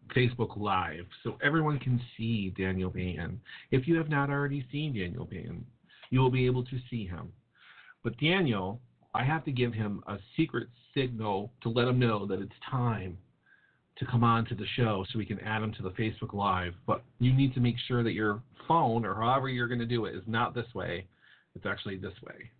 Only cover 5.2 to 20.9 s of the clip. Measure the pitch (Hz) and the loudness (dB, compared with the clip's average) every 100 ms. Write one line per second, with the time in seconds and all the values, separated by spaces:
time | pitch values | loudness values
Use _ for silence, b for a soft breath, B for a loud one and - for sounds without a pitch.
5.2 | 87 87 82 85 85 _ B B B 127 | -8 -10 -10 -10 -12 _ B B B 4
6.2 | 131 127 127 127 123 127 - 117 95 85 | 4 4 2 2 -2 -8 -6 -8 -6 -8
7.2 | - - _ B B B B B 120 - | -10 -16 _ B B B B B -6 0
8.2 | 147 190 165 104 92 113 - _ _ - | 2 4 2 2 -2 -6 -14 _ _ -2
9.2 | 127 160 156 127 120 110 107 98 - 98 | 0 0 -2 0 0 0 -2 -4 -8 -10
10.2 | - - 160 123 - - _ - 127 117 | -8 -2 0 0 -8 -16 _ -2 -2 -2
11.2 | 110 98 107 _ 113 113 123 127 120 107 | -2 -2 -4 _ -2 2 4 6 4 2
12.2 | 101 104 98 - - 131 120 107 92 87 | 0 -4 -4 -12 -6 0 0 0 -4 -10
13.2 | - _ b b b b _ - 120 123 | -16 _ b b b b _ -8 0 4
14.2 | 117 113 113 104 98 - 117 98 98 110 | 6 4 2 -4 -4 0 2 2 -2 -4
15.2 | 101 101 107 110 110 101 - 92 110 113 | -4 -6 -4 -2 -2 -4 -6 -2 -2 -2
16.2 | 107 101 101 92 87 87 - - - _ | -6 -2 0 0 -2 -6 -2 -2 -4 _
17.2 | 123 131 135 127 123 117 - 123 117 95 | 4 6 4 4 2 2 0 2 2 2
18.2 | 107 104 - - - 165 113 113 107 95 | 0 0 -6 -20 2 2 4 2 0 0
19.2 | 117 131 135 127 120 120 117 120 104 92 | 2 2 0 -2 -2 -2 0 0 -2 -6
20.2 | 101 113 117 123 110 98 87 | -4 0 0 -2 -6 -6 -6